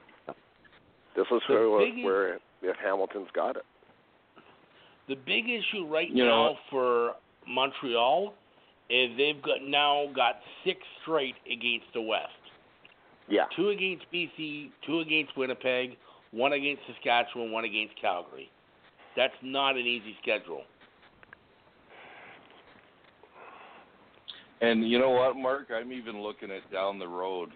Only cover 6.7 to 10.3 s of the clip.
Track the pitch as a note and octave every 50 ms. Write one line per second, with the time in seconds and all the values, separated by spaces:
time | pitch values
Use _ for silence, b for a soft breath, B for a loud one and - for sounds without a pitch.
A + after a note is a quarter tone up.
6.7 | C#3+ C3 B2+ B2 A#2+ A#2 A#2 A#2 - - - _ _ _ - - B2 B2+ C3 C#3
7.7 | C3+ - C#3+ B2+ A#2 A#2 A#2 B2+ D3 F3 G3+ G3+ - - _ _ _ b b b
8.7 | b b _ - B2 B2 B2+ A#2+ A2+ B2 C#3+ D3 D3+ C#3+ C#3 D3 C3+ B2 C3+ C#3
9.7 | C#3+ C#3+ D3 D3 C#3+ C#3+ D3 C#3+ C3 C3 B2 A#2